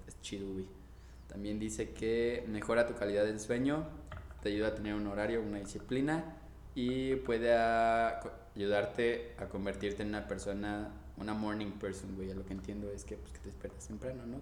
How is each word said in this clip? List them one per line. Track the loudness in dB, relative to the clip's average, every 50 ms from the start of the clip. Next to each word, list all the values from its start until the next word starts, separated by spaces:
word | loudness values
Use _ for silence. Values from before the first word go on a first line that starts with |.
| -14 -14
es | -14 -12
chido, | -10 -8 -6 -6 -4 -4 -4
güey. | -4 -6 -6 -10 -16 -18 -18 -18 -18 -18 -18 -16 -16 -14 -12
También | -8 -6 -4 -2 -2 -2
dice | -2 -2 -2 -2 -4 -4
que | -4 -2 2 2 4 4 4 2 2 0 -2 -2
mejora | -4 -2 0 4 4 4 4 4
tu | 2
calidad | 0 0 2 4 4 4
del | 4 2 0
sueño, | -2 0 0 2 2 2 2 2 0 -4 -8 -10 -12 -10 -10 -10 -10 -12 -8 -4
te | -2 0
ayuda | 2 2 2 2
a | 2
tener | 0 -2 -2 0
un | 0 0 0
horario, | 0 2 2 2 2 2
una | 0 0 -2 -4
disciplina | -4 -6 -8 -8 -4 -2 0 2 4 4 2 2 0 -4 -8 -12 -14 -16 -16 -16 -14 -8 -4
y | 0 2 2 2 2 2 2 2 2
puede | 4 4 4 6 8 8 8
a-, | 8 8 8 6 8 8 8 6 6 6 4 2 0 -4
co-, | -6 -8 -12 -14 -10 -4
ayudarte | 0 2 4 6 4 4 4 2 4 4 4 4 2 -2 -6 -8 -8
a | -6 -4
convertirte | -4 -2 -2 -2 -2 0 0 -2 0 0 -2
en | -2
una | -2 -2 -2 -2
persona, | -4 -4 -2 -2 -2 -2 -2 -2 -2 -2 -4 -6 -8 -12 -14 -14 -10 -8
una | -4 -2 -2
morning | 0 0 0 0 0 -2 -4
person, | -4 -4 -4 -4 -4 -4 -6 -6 -6
güey. | -4 -4 -4
A | -4
lo | -6 -6
que | -6 -6
entiendo | -6 -6 -6 -6 -6 -4 -6
es | -6 -8 -8
que, | -8 -10 -10
pues, | -10 -10 -12
que | -12
te | -12 -12
despiertas | -10 -10 -10 -10 -10 -10 -10 -10
temprano, | -8 -6 -6 -6 -6 -6 -6
¿no? | -8 -8 -8